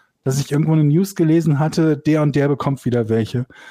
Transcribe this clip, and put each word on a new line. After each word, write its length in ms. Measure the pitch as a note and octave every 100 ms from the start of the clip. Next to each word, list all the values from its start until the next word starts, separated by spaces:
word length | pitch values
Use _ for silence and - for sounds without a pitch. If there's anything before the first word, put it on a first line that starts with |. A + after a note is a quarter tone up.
| _ _
dass 140 | C3 C3+
ich 120 | C#3
irgendwo 200 | D3 D#3
eine 100 | D#3+
News 320 | D3 D3+ G3 -
gelesen 420 | D#3+ E3 E3 C#3+
hatte, 380 | D#3 E3+ D#3+ D3
der 260 | D3+ D#3
und 140 | D3+ C#3+
der 120 | C#3+
bekommt 360 | C#3 D3 C3+
wieder 240 | B2+ A#2+ A2
welche. 380 | A2+ A2 B2 B2+ - -